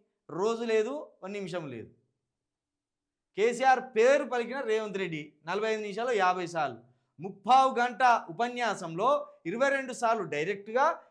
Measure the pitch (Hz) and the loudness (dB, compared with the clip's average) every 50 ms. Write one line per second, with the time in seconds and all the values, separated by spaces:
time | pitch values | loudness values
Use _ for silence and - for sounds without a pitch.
0 | _ _ _ _ _ - 147 170 196 226 226 226 233 226 220 220 214 240 277 302 | _ _ _ _ _ -10 -4 -2 0 0 0 -2 -2 0 2 2 2 0 -4 -8
1 | - - _ _ 180 190 208 202 196 170 175 175 160 139 123 113 101 98 _ _ | -10 -12 _ _ -12 -10 -8 -8 -8 -6 -8 -8 -8 -8 -12 -12 -14 -16 _ _
2 | _ _ _ _ _ _ _ _ _ _ _ _ _ _ _ _ _ _ _ _ | _ _ _ _ _ _ _ _ _ _ _ _ _ _ _ _ _ _ _ _
3 | _ _ _ _ _ _ - 185 208 240 240 240 262 262 262 247 247 - - 214 | _ _ _ _ _ _ -2 0 0 2 2 4 4 4 4 4 2 -2 2 4
4 | 226 262 277 294 294 226 247 240 233 202 247 277 262 220 214 220 220 214 185 196 | 6 6 6 4 2 0 -2 -4 -4 -4 -6 -6 -2 -2 -2 -2 -2 -4 -4 -4
5 | 190 175 160 151 147 147 _ _ - 160 185 208 220 220 220 214 214 208 185 214 | -4 -4 -6 -8 -10 -12 _ _ -8 -6 -4 -2 -2 -2 -2 -2 -4 -6 -6 -4
6 | 233 262 240 202 185 180 180 185 175 160 165 165 151 131 117 - - _ _ _ | -2 0 2 2 4 2 2 0 -2 -4 -2 -2 -2 -2 -4 -8 -16 _ _ _
7 | _ _ _ - 156 196 196 - - 208 254 262 269 262 233 233 240 247 233 190 | _ _ _ -14 -14 -14 -14 -4 2 4 6 6 6 4 2 0 -2 -2 0 2
8 | 262 247 233 220 - - 160 156 233 240 247 247 240 220 190 151 180 165 165 170 | 4 4 4 4 0 -4 -4 -4 -4 -4 -2 -2 -2 -2 -2 -4 -6 -8 -4 0
9 | 214 262 294 285 285 - - _ - 165 196 233 269 277 277 269 269 254 233 - | 2 2 2 0 -2 -6 -16 _ -8 -6 -2 0 0 2 0 0 -4 -6 -6 -2
10 | 240 226 233 220 180 156 147 147 156 185 208 202 202 214 220 254 285 320 330 - | 0 0 0 0 -2 -4 -4 -4 -2 -2 -4 -8 -6 -2 0 2 2 2 0 -2
11 | - _ | -8 _